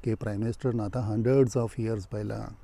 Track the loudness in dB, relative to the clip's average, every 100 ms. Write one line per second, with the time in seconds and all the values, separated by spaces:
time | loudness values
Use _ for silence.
0 | -2 -2 -2 -2 -2 0 -2 0 -2 -2
1 | 0 2 4 6 6 4 -2 -2 -4 -4
2 | -6 -6 -6 -6 -8 -14